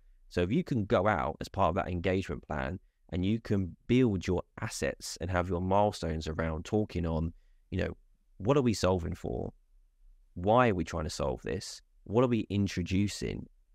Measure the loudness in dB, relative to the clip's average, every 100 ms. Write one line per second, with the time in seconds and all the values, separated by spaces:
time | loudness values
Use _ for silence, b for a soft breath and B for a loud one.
0 | -20 -20 -6 -2 2 0 0 -2 2 2
1 | 4 2 -2 -6 -8 0 2 2 -2 -2
2 | 0 0 -2 -8 -6 -4 -4 -6 -12 _
3 | _ -2 0 0 0 -2 -2 -8 0 4
4 | 4 2 0 -2 -4 -10 -10 -4 -4 -4
5 | -12 -8 -2 0 0 -2 2 4 4 2
6 | -4 -4 -4 -4 -2 -4 -2 -2 0 -2
7 | -2 0 -2 -6 _ _ _ -4 -4 -6
8 | _ _ _ _ 0 2 2 2 2 0
9 | -2 -6 -6 -6 -6 -10 _ _ _ _
10 | -20 -20 _ -4 4 6 6 2 -2 -4
11 | -4 -2 -2 -2 -4 -6 -8 -14 -18 _
12 | -2 2 2 2 0 0 0 -2 0 0
13 | 0 -2 -6 -6 -10 _ _